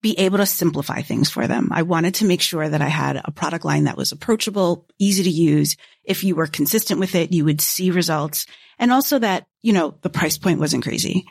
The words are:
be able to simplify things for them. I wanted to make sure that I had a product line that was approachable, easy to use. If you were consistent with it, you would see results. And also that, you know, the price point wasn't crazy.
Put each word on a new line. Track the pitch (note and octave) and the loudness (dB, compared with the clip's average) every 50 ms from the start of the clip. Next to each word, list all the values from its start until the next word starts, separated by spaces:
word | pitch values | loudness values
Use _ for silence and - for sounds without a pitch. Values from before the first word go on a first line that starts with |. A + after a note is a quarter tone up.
be | - A3 - - | 0 -2 0 2
able | F#3+ F#3+ F#3+ G3+ | 0 2 2 2
to | G3+ | 0
simplify | G3 - - E3+ E3+ D3 - C#3 - - - | 0 0 0 0 0 0 0 -6 -4 -6 -6
things | - - - A#2 C#3 - | -4 -4 -2 0 0 0
for | - - B2+ - | 0 -2 -2 -2
them. | B2 A#2+ - - | 0 0 0 0
I | - E3 E3 | 0 0 0
wanted | E3+ F3+ E3 E3 F3 F#3 | 0 0 0 0 0 0
to | - A3 | 2 2
make | G3 F3+ F3+ | 2 2 2
sure | - - - D#3+ D#3 D#3 | 0 -2 -2 -2 -4 -2
that | D3+ D3+ | 0 0
I | C#3+ C#3+ | 0 0
had | D3+ D3+ C#3 C3+ C#3 C#3 - | -2 -2 -2 -2 -4 -4 -6
a | - | -10
product | D3 - - D3+ D#3+ E3+ - | -8 -6 -4 -4 -4 -4 -2
line | D#3 D3 D3 D3 | 0 0 2 2
that | C#3 - C#3 | 0 0 -2
was | C3+ - | -4 -4
approachable, | - D3 - - A3+ A3 - - G3 G3+ F#3+ E3+ F3 E3+ _ _ _ _ | -6 -6 -2 -2 -2 0 -2 -4 -2 0 0 0 0 -2 _ _ _ _
easy | G3 G3+ G3+ F#3 G#3 | 2 2 2 2 2
to | G3+ | 2
use. | D#3+ D#3 E3+ D#3 D3 D3+ D3 D3 - _ - - _ _ _ | 2 4 4 4 4 4 2 0 -2 _ -10 -20 _ _ _
If | - F#3+ - - | -6 -4 -2 0
you | F#3+ F3 | -2 0
were | D3+ D#3+ D#3 | 0 -2 -4
consistent | - - D3 C#3+ - A3 G#3+ - F3 D3+ | -2 -2 -2 0 0 0 0 0 -2 -2
with | F#3+ F3+ - | -2 0 0
it, | F3 E3+ - | 0 0 2
you | F3+ E3+ D3 | 2 2 2
would | D#3 D3+ D3+ | 2 2 2
see | - - - - F#3 F#3 | 0 -2 -2 0 0 2
results. | F3 F3+ F3 E3 D#3+ D3+ C#3+ D#3 D3+ - - - - - - - _ _ | 2 2 0 0 0 -2 -2 -4 -4 -6 -8 -8 -14 -20 -20 -20 _ _
And | - A#3+ | 0 2
also | B3 C4 C#4 - D4 C4+ | 2 2 2 2 0 0
that, | A3+ G#3 F#3 F#3 - _ _ _ | 2 0 0 -2 -4 _ _ _
you | - A3+ G#3 | 0 2 2
know, | F#3 E3 D3 - _ | 4 2 0 -4 _
the | _ F3 | _ -4
price | - - E3+ D#3 D3 - | -2 0 -2 -2 -2 0
point | - F#3+ E3+ - | 0 0 2 2
wasn't | D#3+ D3 - B2+ A#2+ | 2 0 0 -2 -2
crazy. | - - - - - - F#3 - - | -4 -4 -4 -4 -2 -2 -2 -2 -4